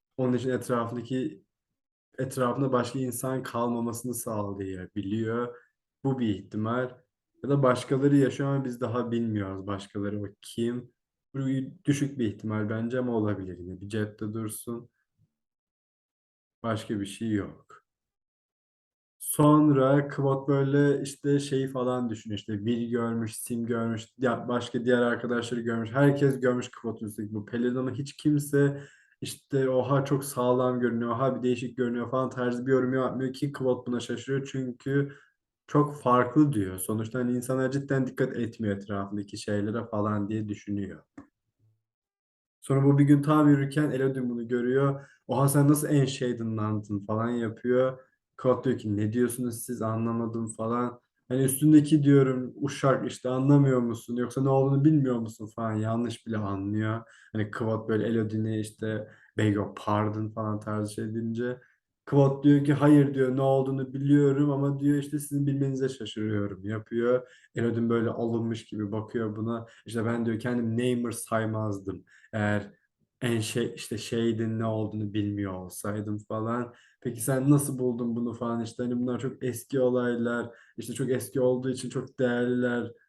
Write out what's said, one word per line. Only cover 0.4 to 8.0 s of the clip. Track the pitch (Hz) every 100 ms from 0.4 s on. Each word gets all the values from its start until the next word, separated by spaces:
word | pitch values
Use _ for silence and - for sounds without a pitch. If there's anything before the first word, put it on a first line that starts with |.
| 127
etrafındaki, | 120 120 120 113 120 113 131 123 - _ _ _ _ _ _ _ -
etrafında | 131 131 123 123 135
başka | 123 117 135
insan | 127 120 131 131
kalmamasını | 127 120 120 117 117 113 127
sağlayabiliyor. | 113 123 107 101 101 95 92 90 104 95 110 113 117 120 - _ _ _ _
Bu | 135 127
bir | 113
ihtimal. | 98 113 107 110 123 127 - _ _ _ _
Ya | 123
da | 139
başkaları | 127 123 - 135